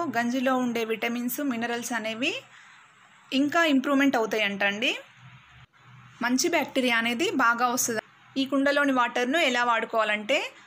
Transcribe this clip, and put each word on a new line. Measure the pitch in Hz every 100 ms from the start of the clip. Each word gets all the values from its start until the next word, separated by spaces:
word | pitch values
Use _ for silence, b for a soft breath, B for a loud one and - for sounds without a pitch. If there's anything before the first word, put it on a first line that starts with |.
| 330 233
గంజిలో | 240 262 254 254
ఉండే | 247 233 220
విటమిన్స్, | 220 233 240 240 294
మినరల్స్ | 285 226 233 240 240
అనేవి | 233 220 220 302 508 - B B B B _ - - -
ఇంకా | 262 294 339
ఇంప్రూవ్మెంట్ | 330 262 285 269 277 247
అవుతాయంటండి. | 220 220 202 196 202 202 277 480 - - - - - - - _ - - - -
మంచి | 240 254 339
బ్యాక్టీరియా | 330 269 277 247 233
అనేది | 233 240 392
బాగా | 294 233 233 247
వస్తుంది. | 247 - 220 - - - 269
ఈ | 269
కుండలోని | 277 277 285 285
వాటర్ను | 262 240 247 247 330
ఎలా | 285 240
వాడుకోవాలంటే | 240 226 220 226 214 208 208 302 494 B